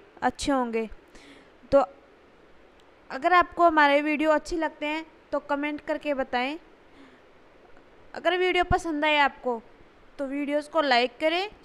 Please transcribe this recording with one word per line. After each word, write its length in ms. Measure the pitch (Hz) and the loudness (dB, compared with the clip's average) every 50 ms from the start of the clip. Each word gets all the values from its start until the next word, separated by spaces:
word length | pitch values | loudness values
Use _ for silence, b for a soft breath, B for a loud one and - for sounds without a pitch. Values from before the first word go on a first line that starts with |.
| - - - - | -8 -16 -10 -6
अच्छे 300 | - 254 - - - 285 | -4 -4 -4 -4 -4 -2
होंगे। 340 | 269 262 247 233 220 226 226 214 - - - - B B B B B B B B B B - - | -2 -2 -2 -2 -4 -6 -6 -8 -12 -18 -20 -20 B B B B B B B B B B -4 2
तो 80 | - 277 - - - - - _ _ _ _ - - - - - - - - - _ - - _ _ _ _ - | 2 2 2 2 -4 -12 -20 _ _ _ _ -20 -20 -20 -20 -20 -20 -20 -20 -20 _ -20 -20 _ _ _ _ -14
अगर 240 | - 269 269 339 359 | -8 -4 0 4 4
आपको 300 | 349 339 339 - - 339 | 4 4 2 2 2 4
हमारे 380 | 339 320 311 294 285 277 294 | 4 6 6 4 4 4 2
वीडियो 300 | 294 302 302 262 302 311 | 2 0 0 0 2 2
अच्छे 260 | 302 302 302 - 349 320 | 2 2 0 -2 -4 -4
लगते 280 | 311 294 311 - 294 | -4 -4 -6 -6 -6
हैं 200 | 294 302 320 320 - - - _ _ | -6 -6 -6 -8 -12 -18 -20 _ _
तो 80 | - 285 | -8 -6
कमेंट 420 | - - 285 285 294 294 302 285 - - | -4 -4 -4 -4 -4 -4 -6 -6 -6 -6
करके 260 | 302 302 - 294 285 | -6 -6 -4 -4 -4
बताएं। 440 | 262 262 - - 240 247 269 302 339 - - - - - - B B B B B B B B - - _ - - - - - - - - _ - - - - - | -4 -4 -4 -4 -4 -4 -4 -6 -10 -14 -20 -20 -20 -20 -20 B B B B B B B B -20 -20 _ -20 -20 -20 -20 -20 -20 -20 -20 _ -20 -20 -20 -18 -12
अगर 240 | - - 339 349 359 | -4 -2 0 0 2
वीडियो 260 | 370 370 349 359 349 349 | 2 0 0 0 0 2
पसंद 340 | 359 370 - 339 311 294 302 | 0 0 0 -2 -4 -2 0
आए 120 | 311 302 294 | 2 2 2
आपको 440 | 285 269 - - - 254 240 226 - - - - - - _ _ - - - - | 2 2 0 -4 -6 -6 -6 -6 -8 -16 -20 -20 -20 -20 _ _ -20 -18 -12 -10
तो 80 | 285 262 | -8 -8
वीडियोज़ 420 | 277 285 294 269 285 294 294 294 | -6 -6 -4 -2 -2 -4 -4 -2
को 120 | - 320 | -2 0
लाइक 360 | 302 285 254 233 247 254 - - | 2 2 2 2 2 0 -2 -2
करें, 300 | 311 311 330 349 392 427 - - | -2 -2 -2 -2 -4 -6 -10 -14